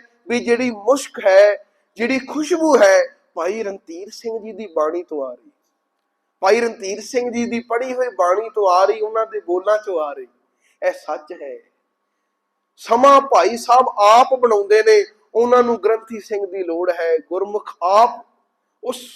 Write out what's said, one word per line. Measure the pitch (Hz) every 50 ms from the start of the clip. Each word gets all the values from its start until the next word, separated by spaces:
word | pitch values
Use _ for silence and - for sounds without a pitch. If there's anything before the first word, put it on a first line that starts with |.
| - _ _ _ _
ਵੀ | - 233 240
ਜਿਹੜੀ | - 233 233 240 254 247
ਮੁਸ਼ਕ | 220 202 202 240 277 269 - - - 240 214
ਹੈ, | 196 190 196 208 208 202 - - _ _ _ _ _ _
ਜਿਹੜੀ | 190 233 240 262 254 262
ਖੁਸ਼ਬੂ | - - 294 302 294 349 320 320 311 269
ਹੈ, | 226 202 196 190 185 175 - _ _ _ _ -
ਭਾਈ | 175 160 185 214 226 220
ਰਣਧੀਰ | 196 196 190 _ - 165 175 202 226
ਸਿੰਘ | - - - 226 226 220
ਜੀ | 202 220
ਦੀ | 196 190 220
ਬਾਣੀ | 180 160 156 151 156 170 175 165
ਤੋਂ | - 156 143 135
ਆ | 127 123
ਰਹੀ, | - 107 98 _ _ _ _ _ _ _ _ _ _ _ _ _ _ _ _ _ -
ਭਾਈ | 175 196 220 233
ਰਣਧੀਰ | 233 226 214 233 196 190 208 220
ਸਿੰਘ | - - 269 247 247 247
ਜੀ | 220 240 233
ਦੀ | 196 233 233
ਪੜ੍ਹੀ | - - 226 240 262 254 247
ਹੋਈ | 254 254 247
ਬਾਣੀ | 190 - 175 180 185 208 226 220
ਤੋਂ | - 214 196 185
ਆ | 175 185 196
ਰਹੀ, | 208 220 214
ਉਹਨਾਂ | 214 220 220 220 220
ਦੇ | 220 214 202
ਬੋਲਾਂ | - 170 180 185 185 208 214
ਚੋਂ | 214 214 208 180 156
ਆ | 151 143 139
ਰਹੀ। | 135 127 _ _ _ _ _ _ _ _ _ _ -
ਇਹ | 175 180
ਸੱਚ | 180 180 - 156 151 156 - - 175 156
ਹੈ। | 147 135 123 117 _ _ _ _ _ _ _ _ _ _ _ _ _ _ _ _ _ _ _ _ _ _ _ _
ਸਮਾਂ | - - 226 240 269 277 277 269
ਭਾਈ | 277 - 240 180 175 208 233
ਸਾਹਿਬ | 233 - 247 240 254 247 - - 208
ਆਪ | 202 208 226 240 262 262 262
ਬਣਾਉਂਦੇ | 247 247 233 214 202 202 190 214 220 214
ਨੇ, | 220 214 208 196 - _ _ _ _ -
ਉਹਨਾਂ | 226 240 240 247 247 240
ਨੂੰ | 240 233 196 175
ਗ੍ਰੰਥੀ | 220 226 220 - - 233 208
ਸਿੰਘ | - - 214 202 202
ਦੀ | 180 185 196 180
ਲੋੜ | 165 165 170 180 180
ਹੈ। | 170 175 170 165 165 160 - -
ਗੁਰਮੁਖ | 175 190 196 202 208 202 - - - - 170
ਆਪ | 185 196 220 240 240 - - - _ _ _ _ _ _ _ _ _ _ _ 214
ਉਸ | 247 - - - - -